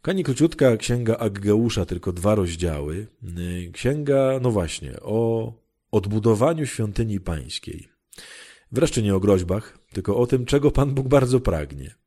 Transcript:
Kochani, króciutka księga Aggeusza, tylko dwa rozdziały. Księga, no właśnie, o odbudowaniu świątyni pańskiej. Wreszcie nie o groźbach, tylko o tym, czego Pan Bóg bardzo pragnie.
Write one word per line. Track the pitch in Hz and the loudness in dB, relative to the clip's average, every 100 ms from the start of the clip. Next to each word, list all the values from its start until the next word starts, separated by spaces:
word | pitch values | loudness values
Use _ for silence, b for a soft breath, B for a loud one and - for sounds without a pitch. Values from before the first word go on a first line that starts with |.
Kochani, | - 190 | -2 -2
króciutka | 143 123 165 - 135 110 | -2 2 2 4 2 2
księga | - 120 113 113 | 0 -2 0 0
Aggeusza, | 113 101 101 107 117 107 87 | -2 -2 2 2 2 0 -4
tylko | 87 95 | -4 -6
dwa | 87 95 107 | -2 0 2
rozdziały. | 90 82 87 76 73 85 110 _ 98 85 87 90 87 | 0 -2 -4 -4 -6 -8 -12 _ -12 -8 -6 -6 -10
Księga, | 95 123 147 147 135 135 131 | -4 -4 -2 0 2 2 2
no | 127 | 0
właśnie, | 107 82 - 71 - | 0 -2 -6 -12 -12
o | - 110 117 113 113 113 _ _ _ | -4 -2 0 -2 -4 -12 _ _ _
odbudowaniu | 107 95 107 113 107 135 165 139 | -2 0 0 2 4 4 2 -4
świątyni | - 110 101 113 98 | -4 -4 -2 -2 -2
pańskiej. | 90 80 64 - - - - _ _ B B B B B B | -4 -6 -6 -12 -10 -14 -18 _ _ B B B B B B
Wreszcie | 120 165 - | 0 2 2
nie | 104 95 | 2 2
o | |
groźbach, | 101 95 87 95 - _ _ | 4 4 2 -4 -6 _ _
tylko | - 92 101 | -8 -2 0
o | 123 | 2
tym, | 131 120 | 0 2
czego | 143 139 | 2 4
Pan | 135 143 | 4 2
Bóg | 135 131 | 0 2
bardzo | 139 127 127 | 4 4 2
pragnie. | 113 80 73 71 65 _ | 2 -2 -6 -10 -16 _